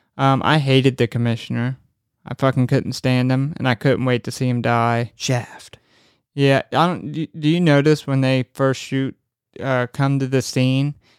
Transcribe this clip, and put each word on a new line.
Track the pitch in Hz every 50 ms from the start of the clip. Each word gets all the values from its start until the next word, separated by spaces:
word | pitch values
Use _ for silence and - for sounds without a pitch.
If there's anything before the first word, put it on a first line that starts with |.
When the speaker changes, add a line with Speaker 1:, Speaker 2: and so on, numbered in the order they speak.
| _ _ _ -
Speaker 1:
Um, | 135 135 135 123 -
I | 107 151 156
hated | 139 135 131 135 127 135 127
the | - 120
commissioner. | 113 - 117 117 117 117 113 - - 120 117 120 127 131 - _ _ _ _ _ _ _ _ _
I | - 123
fucking | - 135 135 - 131 127
couldn't | - 143 127 - 101 127
stand | - - 131 127 127 127 127
him, | 131 131 135 147 165
and | - 127 127
I | 120
couldn't | - - 143 123 - 131
wait | 127 123 117 -
to | 131
see | - - 131 127
him | 123 120
die. | 113 113 120 117 117 117 117 117 120 113 _
Speaker 2:
Shaft. | - - - 131 120 - - - - - - - _ _ _ _ _ _ _ _ _ _ _ -
Speaker 1:
Yeah, | 143 139 139 139 - - -
I | - 139 165 180
don't, | 160 - - 151
do, | 147 156 156 - - 165
do | 147 151
you | 165 175
notice | 180 160 143 143 139 156 151 - -
when | 143 135 135
they | 131 131 131 131 127 _
first | _ - 135 135 127 -
shoot, | - - 139 135 135 131 - _ _ _ _ _ _ _ _ -
uh, | 98 135 131 123 123 120
come | - - 139 139 139 135
to | 135
the | 131 135 131
scene, | - - - 131 127 131 131 135 139 147 143 - _ _ _